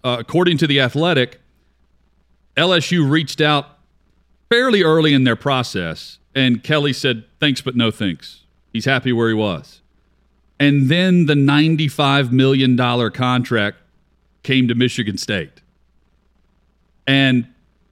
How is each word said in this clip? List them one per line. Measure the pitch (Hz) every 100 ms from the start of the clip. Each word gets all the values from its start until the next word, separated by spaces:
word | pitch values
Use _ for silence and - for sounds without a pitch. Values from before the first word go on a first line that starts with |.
uh, | 127 123
according | 117 165 180 156
to | 156
The | 147
Athletic, | 123 143 170 147 123 - _ _ _ _ _ _ _ _ _ _ _ -
L | 175
S | 175 139
U | 175
reached | 139 160 147 -
out | 151 147 - _ _ _ _ _ _ _ -
fairly | 233 262 214
early | 165 160 156
in | 143
their | 127 113
process, | 143 131 123 98 85 80 - - _ 135
and | 127 120
Kelly | - 156 143
said, | - 135 117 - -
"Thanks, | 147 127
but | -
no | 123 113
thanks." | - 98 80 - - _ _ _
He's | 113
happy | 131 131 127
where | 117 113
he |
was. | 110 104 80 - - _ _ _ _ _ _ _ -
And | 143 143 131
then | 170 185 180 151
the |
ninety-five | 143 139 147 160 156 151 - 139 139 127
million | 127 135 135 131 123
dollar | 123 120 113
contract | - 127 127 123 117 104 - _ _ _ _ _ _
came | - 131 123
to |
Michigan | 117 127 - 104 139
State. | - 101 73 _ _ _ _ _ _ _ _ _ _ _ _ _ _ _ -
And | 139 135 127 120 _ _ _ _